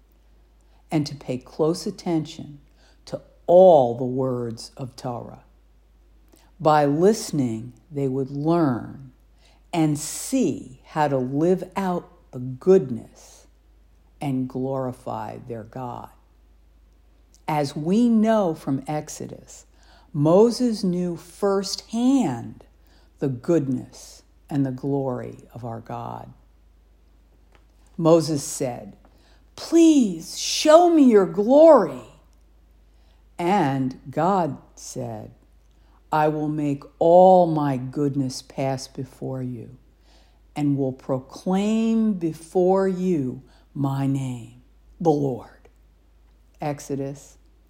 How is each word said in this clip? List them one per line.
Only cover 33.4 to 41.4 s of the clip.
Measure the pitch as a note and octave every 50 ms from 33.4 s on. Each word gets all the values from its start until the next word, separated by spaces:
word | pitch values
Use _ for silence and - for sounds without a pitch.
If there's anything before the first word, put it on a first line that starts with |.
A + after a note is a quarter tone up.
| F3 F3 G3+ G#3 D#3+ C3+ C3+ C3+ C3 B2+ B2+ - - C#3
God | B2+ D3 D#3 F3+ G3+ F#3+ E3+ D3 B2+ - - _ _
said, | - - - - - B2 A#2 A2+ G#2+ A2 - - _ _ _ _ _ _ _ _ _ _ _ _ _ _ _
"I | - D#3 D3+ D#3
will | D#3 D#3 D3+ D3+
make | D3+ D3+ D3 D3 C#3 C#3+ - - - -
all | E3 E3 E3+ F3+ F#3 F#3+ F#3 F3+ F3
my | E3 D#3+ D3+ D3 C#3+ C3+ B2
goodness | C3 B2+ B2+ D3 C#3+ C#3+ C3 C#3+ C3 C3 B2+ -
pass | - - - - C#3 C3+ C3+ B2+ - -
before | - - C3 - - - C3 C3 C3+ C3 B2+
you | B2+ B2 A2+ A2 A#2 B2 - _ _ _ _ _ _ _ _ _ _ _ _ _ _ _
and | D3+ D3 C#3+ C#3+ C3+
will | C#3 C3 B2+
proclaim | - - - C3+ C3 C3 - - -